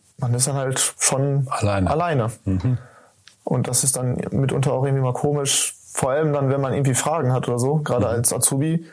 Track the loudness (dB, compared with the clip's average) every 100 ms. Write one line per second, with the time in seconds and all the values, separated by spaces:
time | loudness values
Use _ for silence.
0 | -20 -6 -2 0 0 0 -2 -2 -4 -2
1 | -2 0 0 0 -2 -2 0 0 0 0
2 | 0 0 -2 -4 -4 -2 0 -2 -4 -20
3 | -20 _ -20 -14 -4 -2 0 0 0 0
4 | -2 -4 -2 -2 0 0 0 0 0 0
5 | 0 0 0 0 0 0 -2 -6 -10 -2
6 | 0 2 2 2 2 0 0 0 2 2
7 | 0 0 2 0 0 0 2 0 0 0
8 | 0 2 2 2 2 2 0 -2 -2